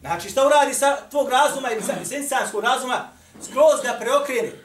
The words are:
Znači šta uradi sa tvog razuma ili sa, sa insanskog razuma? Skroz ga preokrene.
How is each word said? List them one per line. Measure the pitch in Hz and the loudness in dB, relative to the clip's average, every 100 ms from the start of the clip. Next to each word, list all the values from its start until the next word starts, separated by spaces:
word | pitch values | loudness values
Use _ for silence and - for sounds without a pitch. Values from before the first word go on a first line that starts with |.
Znači | - 170 196 | -6 -8 -4
šta | 262 277 | 2 4
uradi | 294 277 | 4 4
sa | 269 277 277 - | 2 0 0 -4
tvog | 285 269 | -4 0
razuma | 254 285 277 262 | 2 2 0 -6
ili | 220 | -6
sa, | 202 - | -6 -6
sa | - 277 | -6 -8
insanskog | 277 262 202 208 | -4 -4 -2 -2
razuma? | 226 262 254 233 - - _ - | -2 -2 -2 -6 -6 -18 _ -20
Skroz | - 254 311 294 | -8 4 4 4
ga | 196 214 | -2 -4
preokrene. | 226 277 277 254 151 - | 0 0 0 -4 -4 -8